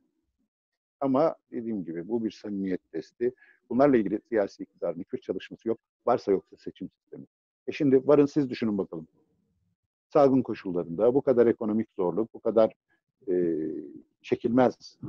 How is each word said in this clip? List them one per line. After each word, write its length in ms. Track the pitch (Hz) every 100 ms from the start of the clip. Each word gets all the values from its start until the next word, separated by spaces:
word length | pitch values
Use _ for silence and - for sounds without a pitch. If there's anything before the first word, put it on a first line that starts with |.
| _ _ _ _ _ _ _ _ _ _
Ama 360 | 139 131 160 - _
dediğim 340 | 123 117 107 82
gibi 220 | 82 87
bu 180 | 117 110
bir 60 |
samimiyet 600 | - 104 101 95 90 _
testi. 420 | 80 - - 120 - _ _ -
Bunlarla 280 | 120 143 123
ilgili 240 | 95 104 -
siyasi 340 | 110 98 -
iktidarın 360 | 95 _ 90 82
hiçbir 180 | - -
çalışması 500 | - 90 - 85 113
yok. 120 | 113 _ _ -
Varsa 260 | 123 -
yoksa 260 | 95 - -
seçim 320 | - - -
sistemi. 360 | _ _ - - _ _ _ -
E 40 |
şimdi 360 | - 143 131 131
varın 180 | 147 143
siz 240 | 156 131
düşünün 280 | 113 113 101
bakalım. 300 | 90 85 80 _ _ _ _ _ _ _ _ _ _
Salgın 320 | 156 139 131
koşullarında 720 | 120 107 98 87 85 82 113
bu 80 | 135
kadar 260 | 139 120 117
ekonomik 400 | - 110 107 110 -
zorluk, 380 | 90 87 113
bu 60 | -
kadar, 340 | 113 107 110 - _ _ _ _ -
e, 380 | 90 85 78 78 76 76 - - _
çekilmez 760 | - 123 120 127 123 - - _